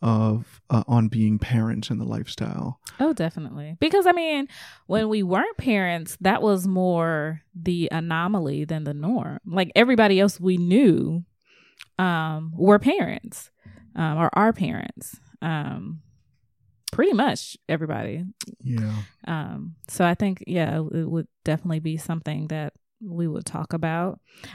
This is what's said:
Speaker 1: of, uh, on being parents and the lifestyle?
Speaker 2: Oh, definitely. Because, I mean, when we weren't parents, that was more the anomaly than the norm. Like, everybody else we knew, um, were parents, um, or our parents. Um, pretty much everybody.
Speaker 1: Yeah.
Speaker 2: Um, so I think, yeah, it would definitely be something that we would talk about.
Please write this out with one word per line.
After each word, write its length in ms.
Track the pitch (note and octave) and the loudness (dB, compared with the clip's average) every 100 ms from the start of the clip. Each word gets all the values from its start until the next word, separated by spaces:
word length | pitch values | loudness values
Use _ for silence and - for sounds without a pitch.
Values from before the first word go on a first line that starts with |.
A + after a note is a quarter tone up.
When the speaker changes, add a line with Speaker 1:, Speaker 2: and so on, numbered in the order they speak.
Speaker 1:
of, 640 | A#2 A2 A2 A2 - - - | 2 4 2 0 -4 -14 0
uh, 140 | A2+ - | 0 4
on 220 | A#2+ A2 | 4 4
being 300 | A#2 G#2+ G#2+ | 2 2 2
parents 520 | - A#2 A2+ A#2 - | 2 0 0 -2 -4
and 100 | A2+ | -6
the 40 | A#2+ | -4
lifestyle? 760 | A2 C3 - - - - - - - | -6 -8 -8 -8 -6 -8 -10 -12 -4
Speaker 2:
Oh, 140 | D4 | -2
definitely. 640 | A3+ E3 E3 C#3+ C#3+ D3+ E3 | 0 -4 -6 -12 -12 -10 -2
Because, 260 | D#4 G4 F4+ | 2 4 4
I 60 | |
mean, 360 | F4 D#4+ D4 C#4 - - - - | 4 2 -2 -4 -8 -20 -16 -2
when 220 | G3+ G#3+ | 0 0
we 120 | G#3+ | 0
weren't 340 | F#3 F#3+ G4 - | 2 2 0 -2
parents, 580 | C4 G#3 F3+ E3+ D#3+ - | 0 2 0 -2 -6 -2
that 180 | F#3+ - | 2 4
was 260 | G#3+ F#3+ F#3 | 4 2 2
more 760 | F#3 F#3 E3+ E3 D#3 D#3 D#3+ _ | 2 2 2 2 0 -2 -6 _
the 340 | F3 E3+ F3 E3 | -8 -2 0 0
anomaly 720 | E3 E3 D#3+ F3+ G#3 D3 D3 | -2 -2 -2 0 0 0 -2
than 200 | D3+ D#3+ | -4 -4
the 100 | D3 | -4
norm. 460 | D3 E3 B3 - - | -4 -2 -2 -2 -10
Like, 280 | - F#3 F3 | -4 -2 2
everybody 460 | - A#3+ A#3 G#3 F#3+ | 4 6 6 6 6
else 200 | G3+ - | 4 2
we 160 | F3+ F3+ | 0 2
knew, 680 | F3 G#3 B3 D#3 - E3+ E3+ _ _ _ _ _ - - | 4 6 8 6 2 -2 -6 _ _ _ _ _ -12 -2
um, 540 | F#3 E3+ D#3+ D#3 D#3+ E3 | 0 0 -2 -4 -6 2
were 220 | F#3 G#3 | 6 6
parents, 720 | C4+ F#4+ - - - - - _ - - - | 6 2 0 -4 -10 -18 -18 _ -20 -20 -14
um, 220 | - D#3+ D#3 | -4 -2 0
or 140 | E3 | 2
our 180 | - A3 | 4 2
parents. 640 | A3+ F3 - - - - - _ - | 2 -2 -4 -10 -14 -18 -18 _ -8
Um, 580 | E3 D#3 C#3+ C#3+ F3 D#3+ _ _ _ _ _ _ _ _ - | -4 -4 -4 -8 -10 -12 _ _ _ _ _ _ _ _ -8
pretty 200 | - G4 | 0 2
much 440 | A3 G3 - - - - | 4 2 0 -8 -12 -4
everybody. 560 | D#3 D#3 B2+ - D#3+ F#3 - - - | -4 -2 -4 -6 -8 -10 -12 -16 -10
Speaker 1:
Yeah. 280 | B2+ A#2 G#2+ G#2+ G2+ _ - | -4 -2 -2 -4 -10 _ -8
Speaker 2:
Um, 500 | D#3+ C#3+ C#3 E3 D#3+ - | -6 -6 -10 -12 -14 -10
so 160 | - | 0
I 100 | F3 | 2
think, 280 | F3+ G3+ F#3 - | 2 0 -2 -4
yeah, 320 | F3 D#3+ D#3+ D#3 | -2 0 -2 -4
it 160 | E3 D#3+ | -4 -2
would 200 | E3 - _ | -4 -6 _
definitely 340 | - D#3 F3 D#3 | -2 -2 -2 -4
be 180 | D#3+ D#3 | -4 -6
something 520 | - E3 D#3 D3+ D#3 | -6 -6 -6 -6 -6
that 240 | D#3 D3+ - _ - | -6 -8 -10 _ -18
we 280 | G#3 E3+ E3+ | -10 -4 -4
would 180 | D3 - | -4 -6
talk 260 | D#3+ D#3 | -8 -6
about. 460 | E3 D#3+ E3 F3+ - _ - - | -4 -2 -2 -4 -6 _ -20 -20